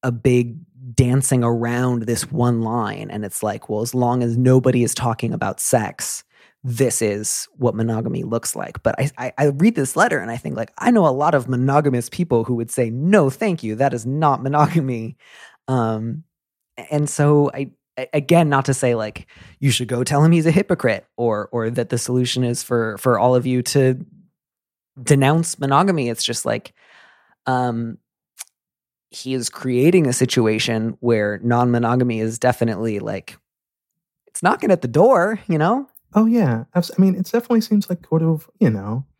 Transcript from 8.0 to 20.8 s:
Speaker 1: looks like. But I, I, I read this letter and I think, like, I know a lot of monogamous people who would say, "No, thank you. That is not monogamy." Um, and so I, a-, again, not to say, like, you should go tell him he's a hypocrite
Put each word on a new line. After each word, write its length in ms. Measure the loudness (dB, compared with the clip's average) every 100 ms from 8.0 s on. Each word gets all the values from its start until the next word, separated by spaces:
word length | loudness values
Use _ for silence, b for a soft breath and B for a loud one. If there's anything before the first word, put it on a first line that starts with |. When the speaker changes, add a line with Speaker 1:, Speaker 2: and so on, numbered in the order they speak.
| -4 -6
Speaker 1:
looks 320 | -6 -6 -6 -10
like. 280 | -10 -4
But 160 | -4 -2
I, 120 | -4 -4
I, 160 | -10 0
I 80 | 0
read 300 | 4 2 2
this 200 | -4 0
letter 240 | 0 0
and 100 | -6
I 80 | -10
think, 200 | -8 -8
like, 160 | -10 -4
I 140 | 2
know 160 | 4 4
a 20 |
lot 240 | 2 2
of 140 | 0 0
monogamous 640 | -2 2 2 2 -2 -4
people 340 | -6 0 0
who 120 | 0 -4
would 160 | -4
say, 180 | -4 -2
"No, 400 | -2 2 4 4
thank 340 | 0 -4 -2
you. 120 | -4 0
That 180 | 0
is 120 | 0 -4
not 380 | 0 0 0
monogamy." 760 | 0 2 2 2 -2 -6 -8 -14 B B B B -4
Um, 560 | -2 0 -2 -4 -8 -12 _ _ _ _ -20 -6
and 200 | -2 -2
so 420 | 0 4 4 2
I, 180 | -4 -10 _ _ -12
a-, 120 | -4
again, 360 | -4 2 4 4
not 160 | 2 0
to 80 |
say, 220 | 0 0 0
like, 320 | -4 -10 -20 b b b
you 120 | 0
should 160 | 0 -2
go 160 | -4
tell 200 | 0 4
him 80 | 6
he's 140 | 6 4
a 60 |
hypocrite 540 | 2 0 0